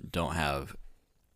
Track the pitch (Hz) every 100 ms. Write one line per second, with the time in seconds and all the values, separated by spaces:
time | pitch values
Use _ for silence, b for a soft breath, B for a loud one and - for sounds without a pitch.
0 | - 87 82 82 73 69 69 - - -
1 | _ _ _